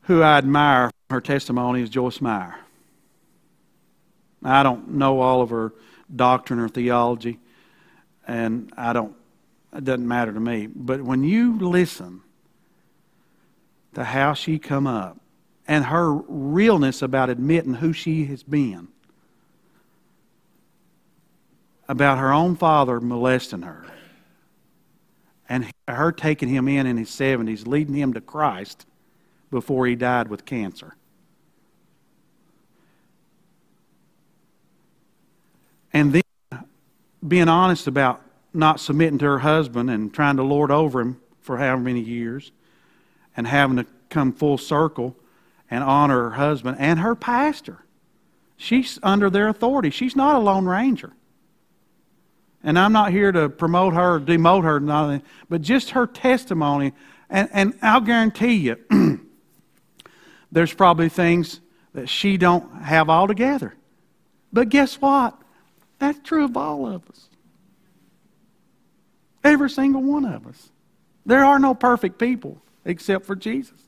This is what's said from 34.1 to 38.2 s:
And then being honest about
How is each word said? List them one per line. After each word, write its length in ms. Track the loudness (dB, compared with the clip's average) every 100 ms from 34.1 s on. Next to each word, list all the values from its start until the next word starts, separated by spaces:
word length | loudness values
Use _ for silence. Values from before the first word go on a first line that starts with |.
| _ _ _ _ _ _ _ _ _ _ _ _ _ _ _ _ _ _
And 200 | 2 4
then 500 | 2 0 _ _ -20 -20 _ _ _ _ _ 0
being 220 | 2 4
honest 400 | 4 2 0 -2
about 340 | 0 0 -2